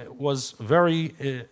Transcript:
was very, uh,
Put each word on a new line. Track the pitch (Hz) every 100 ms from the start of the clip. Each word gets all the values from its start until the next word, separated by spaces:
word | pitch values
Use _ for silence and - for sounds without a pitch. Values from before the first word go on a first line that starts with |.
| 120
was | - 143 135 127 -
very, | 110 170 175 165 160 -
uh, | 139 127 113